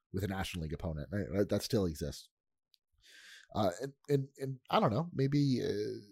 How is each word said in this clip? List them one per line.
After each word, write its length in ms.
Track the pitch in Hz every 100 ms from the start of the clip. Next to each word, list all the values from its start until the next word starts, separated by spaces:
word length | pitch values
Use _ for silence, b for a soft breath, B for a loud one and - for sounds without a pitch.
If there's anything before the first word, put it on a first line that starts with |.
| b
with 100 | 92
a 60 | 98
National 340 | 95 95 87
League 120 | 78
opponent. 340 | 78 85 78 73
Right? 160 | 101 -
That, 140 | 95 98
that 140 | 104
still 220 | - 113 92
exists. 420 | 78 73 - - _ _ _ _ _ _ _ B B B B B
Uh, 160 | 82 92 90
and, 120 | 139 - -
and, 180 | 143 135 -
and 200 | 135 135 -
I 100 | 196
don't 140 | 175
know, 160 | 107 170
maybe, 480 | 127 135 147 143 120 92
uh, 340 | 101 110 110 104